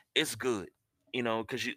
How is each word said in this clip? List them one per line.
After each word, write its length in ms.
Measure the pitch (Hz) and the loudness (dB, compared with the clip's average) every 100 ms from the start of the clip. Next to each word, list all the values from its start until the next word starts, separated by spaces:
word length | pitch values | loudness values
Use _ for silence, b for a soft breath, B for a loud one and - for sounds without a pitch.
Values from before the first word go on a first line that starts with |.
| B - | B 0
it's 200 | - 110 | 2 0
good, 340 | 127 110 87 - _ _ _ | 0 0 0 -12 _ _ _
you 100 | 127 | -2
know, 200 | 120 113 | 0 0
'cause 220 | 110 123 | -2 -4
you, 100 | 120 | -4